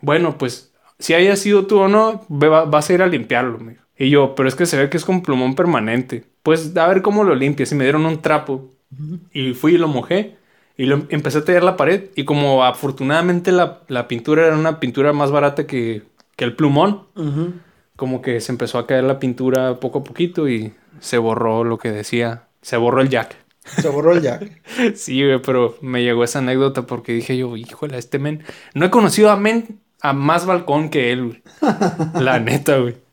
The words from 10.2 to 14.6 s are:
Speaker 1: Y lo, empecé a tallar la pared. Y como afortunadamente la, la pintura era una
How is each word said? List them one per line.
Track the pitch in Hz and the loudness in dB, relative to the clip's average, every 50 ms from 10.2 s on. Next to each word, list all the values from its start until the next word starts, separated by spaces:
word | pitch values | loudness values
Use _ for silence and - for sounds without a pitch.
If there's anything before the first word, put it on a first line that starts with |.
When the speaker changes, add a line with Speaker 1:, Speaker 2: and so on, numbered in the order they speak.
| 214 214 - _ _ _ _ _ _ _ _ | -2 -4 -10 _ _ _ _ _ _ _ _
Speaker 1:
Y | - 131 | -4 -2
lo, | 131 139 143 147 - | 0 0 0 0 -2
empecé | - 147 143 143 131 151 | -4 -4 -2 -2 -2 -2
a | 151 | 0
tallar | 170 180 175 175 | 2 2 4 4
la | 180 175 | 2 2
pared. | - 143 143 185 196 190 - - | 2 2 2 0 0 -2 -6 -8
Y | - 135 | -6 -4
como | 143 156 147 143 139 135 131 127 | -2 0 0 2 2 4 4 4
afortunadamente | 127 120 - - 139 135 - 131 135 147 160 170 185 180 175 175 190 180 | 2 2 0 -4 -6 -6 -4 -2 -2 0 0 0 0 0 0 0 2 2
la, | 180 175 143 - - _ | 2 2 0 -2 -8 _
la | - 135 123 120 - | -8 -6 -6 -4 -4
pintura | 123 117 117 151 151 156 165 160 | -6 -6 -2 0 2 4 4 4
era | 156 | 4
una | 151 | 2